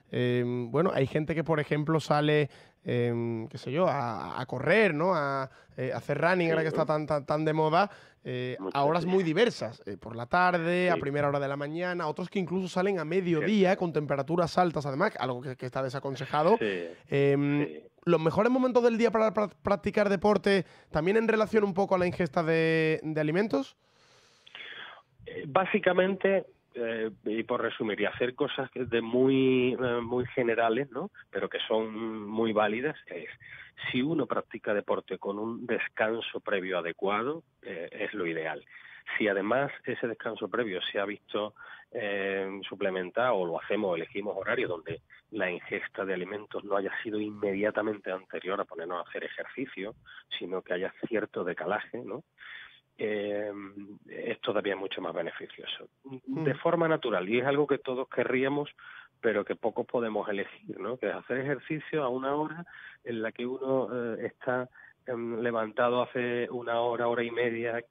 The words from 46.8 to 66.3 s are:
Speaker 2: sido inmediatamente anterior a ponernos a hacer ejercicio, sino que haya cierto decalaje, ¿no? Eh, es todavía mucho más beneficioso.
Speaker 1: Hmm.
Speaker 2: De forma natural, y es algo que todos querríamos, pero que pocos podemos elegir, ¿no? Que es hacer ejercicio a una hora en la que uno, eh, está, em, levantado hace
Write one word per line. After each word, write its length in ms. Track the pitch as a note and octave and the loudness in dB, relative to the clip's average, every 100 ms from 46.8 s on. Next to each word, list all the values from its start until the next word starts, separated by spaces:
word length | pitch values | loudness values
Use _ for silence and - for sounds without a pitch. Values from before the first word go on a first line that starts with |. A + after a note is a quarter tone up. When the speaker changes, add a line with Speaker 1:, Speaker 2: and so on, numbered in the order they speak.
| F#2+ - | -2 -4
Speaker 2:
sido 180 | A2+ G#2+ | -4 -4
inmediatamente 880 | G#2+ G#2 G2+ G2 G#2 G#2+ G#2+ G#2 - | -4 -2 -2 0 0 0 -2 -4 -6
anterior 500 | F#2 F#2+ E2 F2 G2+ | -8 -8 -8 -4 -4
a 40 | |
ponernos 400 | F#2 E2+ E2+ F2 | -4 -6 -6 -6
a 40 | - | -6
hacer 160 | F#2+ | -8
ejercicio, 720 | - - - - - F#2+ G2+ - - - - - | -10 -10 -10 -8 -10 -8 -12 -12 -20 -20 -12 -10
sino 240 | F#2+ F#2 | -6 -6
que 120 | - | -4
haya 180 | F2+ F#2 - - | -4 -4 -6 -4
cierto 360 | G#2+ G#2 A2 | -2 -2 -4
decalaje, 540 | F2 E2+ D#2+ G#2 - A2+ | -4 -4 -2 -2 -4 -10
¿no? 200 | A2+ B2 - - - - - - _ - | -8 -10 -12 -20 -18 -18 -18 -20 _ -6
Eh, 540 | A2+ G#2 G#2 G2+ G#2 G2+ G2 G2+ G2+ G#2 - | -4 -2 -2 -4 -4 -8 -10 -12 -16 -16 -16
es 320 | - A#2 A2 | -10 -8 -6
todavía 360 | - G#2 G2+ F#2+ | -2 -2 0 -2
mucho 240 | G2 - | -4 -6
más 100 | F2 | -6
beneficioso. 760 | E2 E2+ - E2 - - - - _ | -4 -4 -6 -14 -14 -12 -12 -14 _
Speaker 1:
Hmm. 400 | C3+ C3 - G3 | -16 -12 -8 -2
Speaker 2:
De 100 | D3+ | 0
forma 320 | D3 E3+ E3+ D#3+ | 0 2 4 4
natural, 400 | D#3 A#2+ F#2+ F#2 | 2 0 0 2
y 120 | A#2+ | 2
es 60 | C3+ | 2
algo 200 | C#3+ C#3+ | 2 2
que 120 | C3+ | 0
todos 300 | - B2+ C3 | -2 -4 -4
querríamos, 600 | - A#2 B2+ C3+ D3 D3 - - - - _ | -2 0 2 2 0 -4 -10 -20 -20 -20 _
pero 240 | A2+ G#2 | 0 2
que 120 | G2 F#2 | 0 -2
pocos 300 | A2+ B2+ A#2+ | -2 -2 -2
podemos 420 | B2+ A2+ G#2 F#2+ | -2 0 -2 -2
elegir, 500 | G2+ G2 - - F#2+ | -2 -4 -10 -12 -8
¿no? 180 | G2 B2+ | -6 -4
Que 120 | G2+ | -4
es 60 | |
hacer 240 | F2+ - B2+ | -4 -4 -4
ejercicio 640 | C3+ B2+ - D#3 - D#3 | -2 -4 -4 -8 -4 -2
a 40 | C3+ | -2
una 260 | C3 C3+ | -2 -2
hora 300 | D3 D#3 D#3+ F3 - - - | -2 -2 -6 -14 -16 -20 -16
en 160 | - A2+ | -8 -4
la 100 | A2 | -4
que 140 | A2+ B2 | -4 -6
uno, 420 | C3 C3+ C3 G#2 B2 A#2 A2 | -4 0 0 0 -2 -4 -4
eh, 100 | A2+ | -6
está, 420 | - - B2+ B2+ - - _ - | -6 -2 -2 -2 -10 -20 _ -8
em, 340 | A#2 A#2 A2+ | -6 -4 -2
levantado 640 | A#2+ A#2 A2 G#2+ B2 B2 | -2 -2 -2 0 2 2
hace 460 | A#2+ B2+ A#2+ | 0 -2 -2